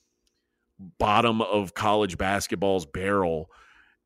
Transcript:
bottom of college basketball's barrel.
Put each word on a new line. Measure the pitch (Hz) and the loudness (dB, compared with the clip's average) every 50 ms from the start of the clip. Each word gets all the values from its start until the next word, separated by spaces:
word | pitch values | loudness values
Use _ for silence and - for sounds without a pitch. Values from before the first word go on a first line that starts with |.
| _ _ _ _ _ _ _ _ _ _ _ _ _ _ _ - 95 87 - _ | _ _ _ _ _ _ _ _ _ _ _ _ _ _ _ -20 -20 -20 -6 _
bottom | 110 107 104 113 117 117 113 110 | 0 2 4 4 4 4 2 0
of | 110 92 104 104 98 85 - | 0 0 0 0 -2 -2 -6
college | - 110 107 104 107 104 92 85 - | -2 0 2 2 2 2 0 -2 -4
basketball's | 98 95 101 98 - - 110 85 98 98 95 92 78 | -2 -2 -2 -2 -2 -4 -4 -2 0 0 0 0 -2
barrel. | - - 95 95 98 101 98 92 85 82 78 80 - _ - - _ _ - _ _ _ _ _ | -6 -8 -6 -4 -2 0 0 0 0 -2 -4 -6 -10 _ -20 -20 _ _ -20 _ _ _ _ _